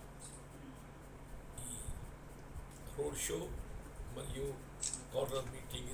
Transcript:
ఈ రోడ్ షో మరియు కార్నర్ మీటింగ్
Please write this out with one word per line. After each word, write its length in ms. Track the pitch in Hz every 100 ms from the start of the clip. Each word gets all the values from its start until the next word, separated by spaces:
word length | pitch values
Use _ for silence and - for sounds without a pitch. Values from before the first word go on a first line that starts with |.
| - - - - - - 269 - - - - - - - - - -
ఈ 80 | - - - - - - - - - - - - -
రోడ్ 240 | 147 147 -
షో 140 | - 175 - - - - - - 127
మరియు 280 | 131 135 139 139 - - - - -
కార్నర్ 360 | 123 139 135 -
మీటింగ్ 360 | - - - -